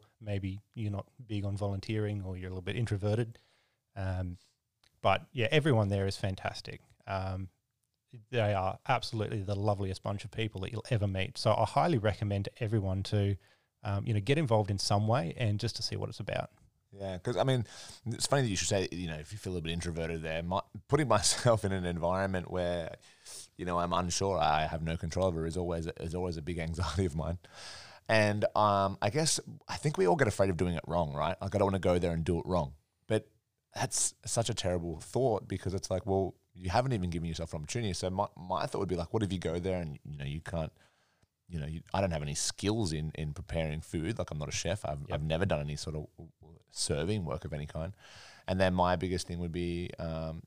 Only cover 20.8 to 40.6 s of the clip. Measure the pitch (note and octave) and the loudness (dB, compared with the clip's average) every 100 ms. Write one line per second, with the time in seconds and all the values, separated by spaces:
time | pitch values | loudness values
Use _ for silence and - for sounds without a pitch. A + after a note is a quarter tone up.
20.8 | - C#3 D3 G#2 - - B2 A2+ G2 F#2+ | 0 2 4 4 4 4 6 4 4 0
21.8 | F2+ F2 E2+ F#2 G2 F#2 - F#2 F2 F2 | 0 0 0 2 0 0 -2 0 0 0
22.8 | D#2+ - - - - - - - F2+ F2 | -4 -10 -16 -20 -18 -18 -16 -8 -2 0
23.8 | F2 F2 F2+ E2+ G2 F2+ D#2 D2+ D#2 D#2+ | 2 2 0 2 2 4 4 4 2 0
24.8 | D#2+ E2+ E2+ E2+ F#2 E2 E2 E2 F2 E2 | -2 -2 -2 2 2 2 -2 -2 -2 -2
25.8 | E2 - E2 E2+ F2+ D#2+ D2+ E2+ E2 E2+ | -4 -6 -6 -4 -4 -4 -6 -4 -4 -2
26.8 | E2+ E2 F#2 D2 D#2 F2 - - - - | 0 2 0 0 -2 -4 -8 -18 -16 -16
27.8 | - - - A2 G#2+ G#2 G2 - G#2 G2+ | -18 -12 2 4 4 4 2 4 6 6
28.8 | G2 G2 G#2 C#3 D#3+ - - A2 - - | 4 2 0 2 2 0 -4 -12 -10 -4
29.8 | D3 D#3 F#3 F3 A#2+ - G2 E2+ F2+ E2+ | -2 2 4 4 4 4 2 2 0 0
30.8 | - E2 D#2+ C#2+ D2+ F#2 G2 G2+ G2 F#2+ | -2 0 0 0 -2 -2 -2 4 4 4
31.8 | F2+ F2+ F2 E2 D#2+ E2+ - F2+ C#2+ - | 4 4 2 2 0 0 0 0 -2 -6
32.8 | _ _ - A2 - _ _ _ _ - | _ _ -2 -2 -2 _ _ _ _ -6
33.8 | - - - - - - A2+ G#2+ F#2+ F2+ | -2 0 -2 -4 -4 -2 0 0 0 0
34.8 | E2+ D#2 - - C3 G#2 - F#2+ - F#2 | -2 -6 -6 0 2 0 -2 -4 -2 -4
35.8 | - F#2 F#2 F#2+ F#2 - _ F2+ F2+ A2 | -2 -2 2 2 2 -4 _ -8 0 2
36.8 | C3 A#2+ F2+ E2+ E2 D#2+ E2 E2 D2+ A#2+ | 4 2 0 -2 -2 -4 -6 -6 -6 -4
37.8 | A2 F2 F#2+ F#2 G2+ - F2+ F2+ C#3+ G2+ | -2 -2 -2 -2 -2 -6 -6 -2 -2 -2
38.8 | G2 F2 E2+ A2+ G2+ F#2 E2 E2+ F2+ F#2 | -2 -2 -2 -2 -2 -2 -2 -2 0 -2
39.8 | E2 C#2+ - D2 C#2 D2+ - E2+ | -4 -8 -10 -8 -6 -6 -4 -4